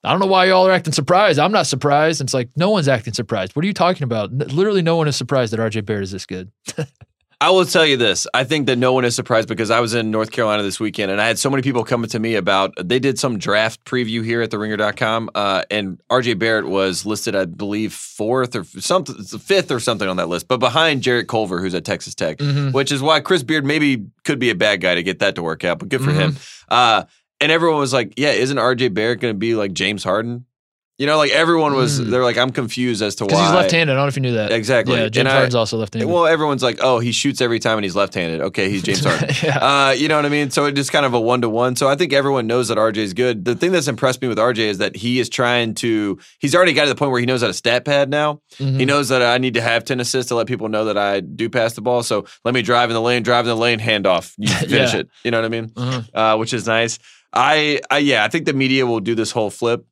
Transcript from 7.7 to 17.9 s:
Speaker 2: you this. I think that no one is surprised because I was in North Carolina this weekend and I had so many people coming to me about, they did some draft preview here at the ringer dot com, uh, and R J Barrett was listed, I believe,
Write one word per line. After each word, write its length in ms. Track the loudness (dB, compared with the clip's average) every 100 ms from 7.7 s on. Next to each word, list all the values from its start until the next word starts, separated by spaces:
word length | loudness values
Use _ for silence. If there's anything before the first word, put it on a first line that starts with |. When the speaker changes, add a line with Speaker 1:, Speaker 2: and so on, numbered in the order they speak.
| 4
Speaker 2:
you 120 | 4 4
this. 280 | 2 0 -2
I 120 | -2
think 240 | 0 0 0
that 80 | 2
no 160 | 2
one 120 | 2
is 120 | 2 -2
surprised 320 | 0 0 0
because 200 | -4 0
I 80 | 0
was 140 | 2
in 180 | -2 -2
North 180 | -2 -2
Carolina 320 | -2 0 0
this 160 | -2 -4
weekend 320 | -6 -2 -2
and 100 | 0
I 60 | 0
had 140 | 0
so 100 | 0
many 100 | 0
people 220 | 0 -2
coming 260 | 0 -2 -2
to 100 | -4
me 160 | -2 0
about, 360 | 2 2 0 -4
they 200 | -2 0
did 180 | 0 -2
some 180 | -4 -4
draft 480 | 0 0 0 -4
preview 400 | -6 -4 -2 -4
here 180 | -2 -2
at 100 | -2
the 80 | -4
ringer 160 | -4 -2
dot 200 | -2 0
com, 320 | 0 0 -2
uh, 300 | -4 0 -2 -2
and 320 | -4 -4 -8 _
R 140 | 0
J 120 | 0
Barrett 340 | 0 0 0 0
was 360 | 0 0 -2
listed, 300 | -4 -4 -2
I 120 | -2 -4
believe, 460 | -6 -6 -4 -4